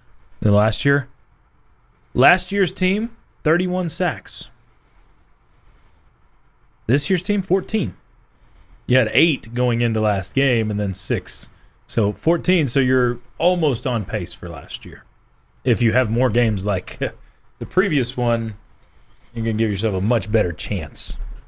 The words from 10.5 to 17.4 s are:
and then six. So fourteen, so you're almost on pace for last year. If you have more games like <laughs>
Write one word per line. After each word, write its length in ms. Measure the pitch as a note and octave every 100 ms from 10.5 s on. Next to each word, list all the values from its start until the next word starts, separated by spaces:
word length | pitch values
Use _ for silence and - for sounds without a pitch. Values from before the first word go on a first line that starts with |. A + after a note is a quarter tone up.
| A#2+ G#2+
and 80 | G#2
then 140 | G2+ F#2+
six. 540 | - A2 - - - - - _ -
So 280 | - G#2
fourteen, 540 | G2 D#3+ E3+ - F#3 C#3
so 120 | C3+
you're 400 | B2+ B2+ B2 B2 - -
almost 480 | F3 F3+ D#3 A#2 C3+
on 200 | A#2 G2+
pace 280 | G#2+ F2
for 160 | - F2
last 360 | E2 - - F#2
year. 180 | - - _ _ _ _ _
If 180 | B2+ A2
you 100 | A#2
have 160 | A2+ A2+
more 200 | A#2 B2+
games 360 | A2+ A#2 G2+ G2+
like 320 | F#2+ - - B2+ - -
<laughs> 300 | _